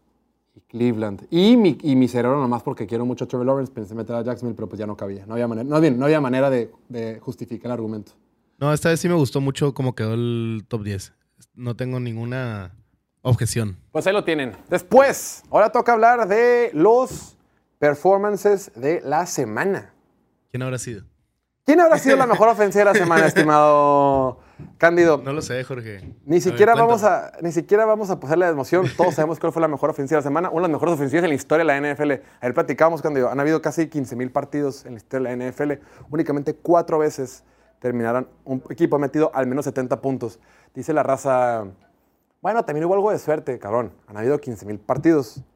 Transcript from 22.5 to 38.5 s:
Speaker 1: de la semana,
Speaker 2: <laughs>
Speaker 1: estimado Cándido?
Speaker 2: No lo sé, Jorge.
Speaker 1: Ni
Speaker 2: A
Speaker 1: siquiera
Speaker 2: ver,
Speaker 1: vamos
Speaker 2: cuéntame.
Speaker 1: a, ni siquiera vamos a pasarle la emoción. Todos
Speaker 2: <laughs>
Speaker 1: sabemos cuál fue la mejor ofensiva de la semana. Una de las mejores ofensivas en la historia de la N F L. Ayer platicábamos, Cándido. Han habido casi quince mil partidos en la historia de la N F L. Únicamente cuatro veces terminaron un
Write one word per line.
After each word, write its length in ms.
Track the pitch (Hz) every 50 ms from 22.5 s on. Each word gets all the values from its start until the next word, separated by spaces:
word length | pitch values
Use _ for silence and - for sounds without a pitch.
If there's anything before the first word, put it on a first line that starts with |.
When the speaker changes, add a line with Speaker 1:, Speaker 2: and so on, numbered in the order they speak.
| 226 202 208 196 175 202 208
Speaker 1:
de 80 | 202
la 60 | 196 208 175
semana, 220 | 165 165 160 160
Speaker 2:
<laughs> 0 |
Speaker 1:
estimado 1120 | 151 - 190 151 156 151 151 151 151 147 147 147 143 143 143 143 139 139 135 131 127 120 - _ _ _ - - - - -
Cándido? 420 | 165 170 170 175 170 165 151 131
Speaker 2:
No 100 | 127 135
lo 100 | 143 156
sé, 200 | - - 123 127 127
Jorge. 500 | - 135 123 110 110 104 95 - - - _ -
Speaker 1:
Ni 120 | 143 165 180
Speaker 2:
A 20 |
Speaker 1:
siquiera 340 | - 185 - - 208 226 233
Speaker 2:
ver, 80 | 233 233
Speaker 1:
vamos 180 | 233 240 208
Speaker 2:
cuéntame. 240 | 214 202 170 143 - - - -
Speaker 1:
a, 40 |
ni 100 | 160 170
siquiera 320 | 156 170 147 - 202 208 220
vamos 240 | 220 214 214 214 180
a 100 | 180 143
pasarle 260 | 135 131 160 175 185
la 60 | 175
emoción. 340 | 160 139 127 - 170 180 185 127 -
Todos 180 | - 170 180 156
Speaker 2:
<laughs> 20 |
Speaker 1:
sabemos 220 | 160 156 160 160 -
cuál 140 | - 165
fue 80 | - 170
la 80 | 165 156
mejor 220 | 147 131 - -
ofensiva 260 | - - 139 131 160 151
de 60 | 135
la 40 | 143
semana. 180 | 143 165 180 180
Una 140 | - 165
de 60 | 185 170
las 40 |
mejores 220 | 147 120 143 175 170
ofensivas 300 | 139 143 131 131 170 175
en 40 | 170
la 40 | 139
historia 260 | 127 - - 151 165 165
de 20 |
la 100 | 151 139
N 140 | 143 143 147
F 120 | 143 147
L. 200 | 151 147 135 - - - _ -
Ayer 140 | 123 123 120
platicábamos, 480 | 170 160 - 135 117 156 165 170 147
Cándido. 260 | - 156 147 135 123 113
Han 100 | 123 139
habido 200 | 143 151 160 156
casi 280 | 160 156 - 170 160 147
quince 280 | - 147 127 110 127
mil 140 | 120 127 127
partidos 560 | - 143 139 - - 139 143 139 131 - -
en 60 | -
la 60 | 123 107
historia 320 | - - 131 131 127 123
de 60 | 127
la 80 | 123 123
N 40 | 127
F 140 | 123 -
L. 180 | 147 147 139 139 - - - - - -
Únicamente 440 | 143 160 151 - 143 147 135 156 151
cuatro 440 | - - 165 175 170 165 - 170 156
veces 460 | 151 151 - - 131 120 - - _ _ _ _ _ _ _ _
terminaron 480 | - 123 123 120 113 113 120 127 123 - _ _ -
un 180 | -